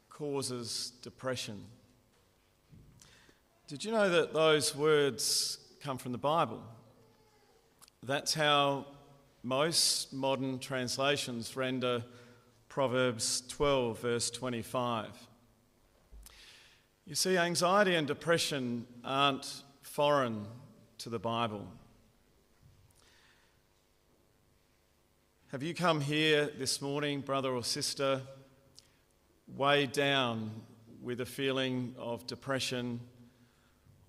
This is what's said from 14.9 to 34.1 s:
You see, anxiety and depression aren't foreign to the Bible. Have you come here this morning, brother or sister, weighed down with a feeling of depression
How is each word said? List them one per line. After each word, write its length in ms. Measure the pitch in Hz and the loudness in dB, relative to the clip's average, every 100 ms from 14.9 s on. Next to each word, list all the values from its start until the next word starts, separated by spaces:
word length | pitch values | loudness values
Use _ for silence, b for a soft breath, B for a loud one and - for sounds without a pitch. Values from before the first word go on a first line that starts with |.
| 117 101 - - - _ _ _ _ _ _ _ - - B B B B B B _ - | -2 -4 -12 -20 -20 _ _ _ _ _ _ _ -20 -20 B B B B B B _ -8
You 80 | |
see, 240 | 143 185 185 | -2 2 2
anxiety 560 | 170 156 175 196 202 | 2 2 4 6 6
and 140 | 175 143 | 4 2
depression 800 | 143 160 170 - 143 123 120 117 120 | -2 2 2 2 -2 -2 -4 -8 -12
aren't 580 | 120 139 143 135 - - - - | -4 2 2 0 -6 -14 -16 -20
foreign 680 | - - 147 143 123 110 104 120 - - - - | -8 0 4 4 2 -2 -8 -14 -20 -20 -20 -16
to 120 | 123 | -8
the 100 | 113 | -6
Bible. 440 | 113 113 117 104 98 117 - - _ _ _ _ _ _ - - - _ b b b b b b _ _ _ _ _ _ _ _ _ _ _ _ _ _ _ _ _ _ _ | -2 -2 -2 -4 -10 -16 -20 -20 _ _ _ _ _ _ -20 -20 -20 _ b b b b b b _ _ _ _ _ _ _ _ _ _ _ _ _ _ _ _ _ _ _
Have 100 | 139 | -8
you 120 | 151 | -6
come 260 | 165 175 156 | 0 2 2
here 500 | 143 151 156 147 147 - | 2 2 4 4 2 -2
this 240 | 131 - | -4 -4
morning, 380 | 143 143 147 143 | -2 -2 -2 -4
brother 320 | 135 135 131 | -2 -2 0
or 100 | 123 | -2
sister, 600 | 113 151 135 - 139 135 127 - - _ _ - b b b _ _ _ - 123 | -2 -2 -2 0 0 0 -2 -18 -20 _ _ -20 b b b _ _ _ -12 0
weighed 360 | 139 143 139 | 4 4 2
down 580 | 127 139 139 123 113 110 110 - - - - | 2 2 2 2 -2 -6 -10 -16 -20 -20 -14
with 220 | 123 120 | -8 -6
a 20 | |
feeling 680 | 123 - 135 131 131 127 123 127 | -6 -4 -2 0 0 -2 -6 -8
of 280 | 117 117 - | -8 -8 -8
depression 760 | 120 139 135 123 127 123 120 120 - b b b b b b b b _ | -10 -4 -4 -2 -4 -4 -6 -10 -20 b b b b b b b b _